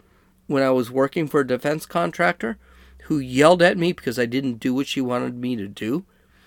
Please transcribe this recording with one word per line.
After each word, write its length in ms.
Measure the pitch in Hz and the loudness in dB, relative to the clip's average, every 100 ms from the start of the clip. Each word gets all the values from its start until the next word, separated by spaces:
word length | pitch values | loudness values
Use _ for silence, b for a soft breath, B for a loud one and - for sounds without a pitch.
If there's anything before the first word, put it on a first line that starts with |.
| b b b b - | b b b b -4
when 160 | 143 | 0
I 80 | 135 | 2
was 200 | 131 120 | 2 0
working 360 | 127 139 - 151 | 0 0 0 0
for 140 | 147 | 0
a 60 | 131 | 0
defense 400 | 123 147 156 - | 0 -2 -4 -4
contractor 720 | 170 175 - 175 175 226 214 b b b b | -2 -2 0 -2 0 -6 -8 b b b b
who 140 | - 156 | -4 -4
yelled 440 | 131 127 151 180 | -2 4 6 6
at 160 | 175 196 | 4 4
me 140 | 170 | 0
because 260 | 175 - 120 | -2 -4 -2
I 80 | 120 | -2
didn't 320 | 123 139 113 | -2 -4 -4
do 160 | 131 | -2
what 120 | 127 139 | -2 -2
she 140 | - | -4
wanted 360 | 127 123 127 123 | -2 -2 -4 -6
me 200 | 123 120 | -6 -6
to 100 | 98 | -6
do. 380 | 101 107 147 - b b b | -8 -4 -4 -6 b b b